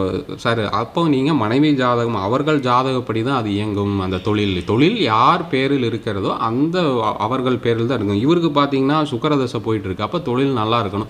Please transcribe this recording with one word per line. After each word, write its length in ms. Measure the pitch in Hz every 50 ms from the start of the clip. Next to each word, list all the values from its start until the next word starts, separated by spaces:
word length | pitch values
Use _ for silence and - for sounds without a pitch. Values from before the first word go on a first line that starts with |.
| 95 92 95 95 - - 95
"சார், 340 | 101 - 120 117 113 107 98
அப்போ 380 | - 101 117 - - 170 170 160
நீங்க 260 | 147 127 131 147 170
மனைவி 400 | 139 110 104 117 135 147 156 147
ஜாதகம், 420 | 131 127 123 123 120 117 117 113
அவர்கள் 440 | 104 95 98 117 135 143 156 156 147
ஜாதகப்படி 640 | 123 127 123 123 131 135 131 127 120 - 113 113 110
தான் 140 | 127 139 131
அது 140 | 113 107
இயங்கும்." 480 | 101 101 104 107 104 101 101 101 101 98
அந்த 180 | 92 92 92 90
தொழில், 480 | 92 110 104 107 104 101 95 90 82
தொழில் 360 | 82 104 113 135 175 233 233
யார் 460 | 180 123 110 110 120 139 165 175 170 165
பேரில் 360 | - 131 135 135 143 139 123
இருக்கிறதோ 500 | 117 104 - - 117 104 98 95 139 -
அந்த 460 | - - 113 113 123 143 160 165 185
அ-, 360 | 175 151 131 120 110 107 101 -
அவர்கள் 400 | 104 107 127 131 123 131 127 120
பேரில் 300 | 127 120 117 113 117 120
தான் 100 | 139 117
இருக்கும். 240 | 104 101 101 101
இவருக்கு 400 | 117 139 170 175 165 165 147 143
பார்த்தீங்கன்னா 440 | 143 135 139 135 135 135 147 156 151
சுக்கிர 320 | 143 127 117 110 156 147 143
தசை 220 | 131 120 - 120
போயிட்டு 260 | 101 113 110 110 98
இருக்கு, 180 | 98 92 85 107
அப்போ 160 | 107 - 175
தொழில் 340 | 175 143 120 123 139 139 135
நல்லா 320 | 120 107 110 113 120 98
இருக்கணும். 220 | 98 95 101 113 -